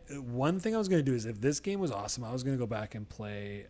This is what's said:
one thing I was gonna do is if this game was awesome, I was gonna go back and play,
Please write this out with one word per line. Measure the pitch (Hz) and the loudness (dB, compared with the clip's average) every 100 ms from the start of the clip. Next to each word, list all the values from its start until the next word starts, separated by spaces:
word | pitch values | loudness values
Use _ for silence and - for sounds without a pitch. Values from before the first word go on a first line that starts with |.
| - 139 | -8 -8
one | 123 120 143 185 | -4 2 2 2
thing | 220 220 | 2 2
I | |
was | 190 | 4
gonna | 175 | 6
do | 139 | 6
is | 123 113 | 2 0
if | 104 | 0
this | 131 147 | 2 2
game | 196 196 | 0 0
was | 175 | 0
awesome, | 101 104 - 117 | -2 -4 -4 -4
I | |
was | 127 | -2
gonna | 131 131 | 0 0
go | 113 | 0
back | 110 107 110 | -2 -4 -6
and | 104 | -10
play, | - 104 104 101 101 - | -8 -8 -6 -6 -8 -10